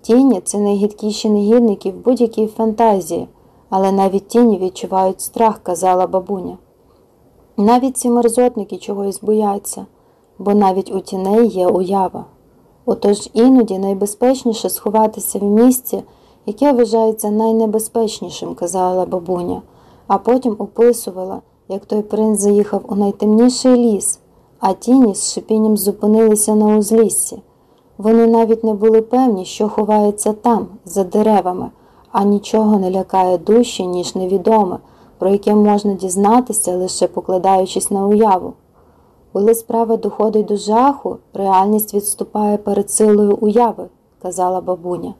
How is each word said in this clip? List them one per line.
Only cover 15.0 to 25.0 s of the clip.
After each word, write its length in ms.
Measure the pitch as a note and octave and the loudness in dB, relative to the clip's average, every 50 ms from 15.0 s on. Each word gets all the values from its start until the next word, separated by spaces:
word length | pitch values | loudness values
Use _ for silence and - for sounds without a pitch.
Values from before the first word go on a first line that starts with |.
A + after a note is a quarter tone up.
| A3 G#3+ G#3+ - F#3 - - G3+ | 0 0 -2 -6 -10 -8 -6 -4
в 60 | G3 | -2
місці, 580 | G3+ G#3 G#3+ A#3 C4 B3+ - - - - G3 G3 - _ _ _ _ _ _ _ - | 2 4 4 4 4 4 2 -4 -8 -8 -8 -8 -12 _ _ _ _ _ _ _ -12
яке 240 | G#3 - C4+ D4 | -4 0 2 2
вважається 580 | C#4 A#3+ A#3+ G#3+ G#3+ A3+ A3+ A3 A3 A3 - G#3 | 4 4 2 2 2 2 2 0 0 -2 -4 -2
найнебезпечнішим», — 1200 | G#3 G#3+ A3 A3+ A3+ A3+ A3+ A3 G3+ A3 A3 - _ A#3 A3+ G#3+ - - G#3 F3 - - - E3+ E3+ | -2 0 0 2 2 2 0 0 -2 -4 -4 -4 _ -4 -4 -4 -4 -8 -12 -14 -12 -12 -12 -12 -8
казала 520 | - F3+ F3 F3+ F#3+ F#3 F3+ F#3 F#3 F3+ | -8 -8 -6 -2 -2 -2 0 0 -2 -2
бабуня, 560 | F3 - F#3 E3+ F3 F#3 F3 F3 F3+ F#3 F#3 - _ _ _ _ _ _ _ _ | -2 -6 -8 -4 -4 -6 -4 -4 -6 -8 -10 -12 _ _ _ _ _ _ _ _
а 120 | _ G3 G3 | _ -2 -2
потім 380 | - - B3 C4 B3+ B3+ G#3 G#3+ | 2 0 0 0 0 -2 -6 -6
описувала, 840 | G#3 G3 _ - A#3 A#3+ A#3+ A#3 - - F3+ F#3 F#3 F#3+ F#3+ F#3+ _ _ _ _ _ _ | -10 -12 _ 2 2 4 2 2 -4 -12 -10 -10 -10 -10 -10 -14 _ _ _ _ _ _
як 180 | F#3+ G3+ G3+ | -12 -12 -8
той 160 | _ G#3+ G#3+ | _ -4 -4
принц 380 | G#3 G#3 - G#3 G#3+ A3 G#3+ G3 | -4 -4 -2 0 0 0 0 0
заїхав 400 | G3+ G3+ G3+ G#3 G3+ G3+ - G3+ - - | 2 2 2 2 2 0 -2 -6 -6 -4
у 60 | G#3 | -2
найтемніший 840 | G3 G#3 G3+ G3+ - - G#3 G#3+ A3 A#3+ B3 B3 - - C4 B3+ | -2 -2 -2 -2 -2 0 2 4 4 4 4 2 2 2 4 4
ліс, 420 | A#3+ A#3+ A#3 G#3+ F#3+ - - - - _ _ _ _ _ _ _ _ | 4 4 2 0 0 -4 -6 -8 -8 _ _ _ _ _ _ _ _
а 120 | - F#3+ | -4 -4
тіні 420 | F#3 - - A#3 B3+ C4+ | -4 -4 -2 2 4 4